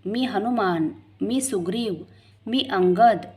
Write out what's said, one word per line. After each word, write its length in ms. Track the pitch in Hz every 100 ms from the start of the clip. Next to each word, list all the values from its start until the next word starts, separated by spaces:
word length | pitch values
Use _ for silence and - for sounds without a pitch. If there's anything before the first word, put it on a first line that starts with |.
| 185
"मी 200 | 233 254
हनुमान, 640 | 196 226 240 190 170 156 - - -
मी 200 | 202 262
सुग्रीव, 520 | 262 202 170 226 226 160 - - _ _ -
मी 220 | 262 262
अंगद, 460 | 196 180 180 233 185 -